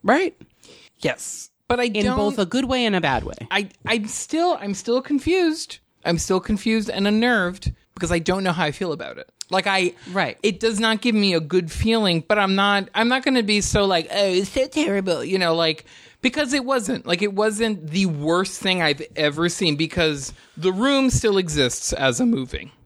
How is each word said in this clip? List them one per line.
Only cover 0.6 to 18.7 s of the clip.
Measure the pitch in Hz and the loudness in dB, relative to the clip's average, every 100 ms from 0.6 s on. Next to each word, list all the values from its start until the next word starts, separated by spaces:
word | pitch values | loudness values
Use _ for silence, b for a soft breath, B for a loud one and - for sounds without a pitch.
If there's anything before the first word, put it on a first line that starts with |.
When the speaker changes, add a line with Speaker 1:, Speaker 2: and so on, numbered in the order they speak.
| B B B _ | B B B _
Speaker 2:
Yes. | 147 123 - - - _ - | -4 -4 -10 -14 -16 _ -2
But | 247 | 0
I | 240 | 0
Speaker 1:
In | 208 202 | 0 0
Speaker 2:
don't | 254 | 2
Speaker 1:
both | 208 - | 0 0
a | 180 | 0
good | 247 262 | 0 0
way | 254 233 | 0 2
and | 185 | 2
a | |
bad | 156 123 | 0 0
way. | 92 - 117 | -4 -12 -4
Speaker 2:
I, | 196 202 _ - | -4 -4 _ -2
I'm | 233 208 | -2 -2
still, | - - 311 349 320 | -10 -4 0 0 0
I'm | 202 | -4
still | 196 - 247 | -6 -2 -2
confused. | 254 285 311 370 330 311 - - _ _ | 0 -2 2 2 2 0 -8 -14 _ _
I'm | - 170 | -2 -2
still | - 190 | 0 0
confused | - 208 226 220 208 | 0 -2 0 0 -2
and | 196 202 | -2 0
unnerved | 214 240 226 180 185 - b b | 2 2 2 0 -4 -6 b b
because | - 170 | -6 -2
I | 175 | 0
don't | 165 185 | 0 0
know | 190 | 0
how | 165 151 | 0 -2
I | |
feel | - - | -2 -6
about | 143 67 64 | -6 -10 -14
it. | - _ - | -18 _ -4
Like, | 185 190 | -2 0
I, | 190 180 - - | 0 0 -2 -6
Speaker 1:
Right. | 185 147 - | -2 -2 0
Speaker 2:
it | 214 185 | -2 0
does | 226 214 | -2 2
not | 226 220 | 0 2
give | 240 220 | 2 2
me | 202 | 4
a | 170 | 2
good | 151 185 165 | 2 0 0
feeling, | - 220 226 202 170 - | -2 2 2 2 0 0
but | 214 | -2
I'm | 196 196 | 0 2
not, | 202 202 196 | 2 0 -2
I'm | - 233 | -2 0
not | 262 | 0
gonna | 277 254 | 2 2
be | 208 208 | 2 0
so | - 214 202 | 2 2 2
like, | 175 160 | 2 0
"Oh, | 202 196 | 0 2
it's | 180 196 | 2 0
so | 262 262 | -2 0
terrible," | 311 247 202 190 156 | 0 0 0 0 -2
you | 139 190 | 0 0
know, | 175 165 | 2 2
like, | 165 160 - B B B | 2 -2 -10 B B B
because | 254 294 277 | -2 0 0
it | 277 254 | 0 0
wasn't. | 262 202 247 - | -2 -2 -6 -2
Like, | 175 | 0
it | 202 | 0
wasn't | 196 214 208 226 202 156 | 2 0 0 -2 -2 -4
the | 170 190 | 0 0
worst | 147 151 175 190 - | 0 2 2 0 -4
thing | 190 | -2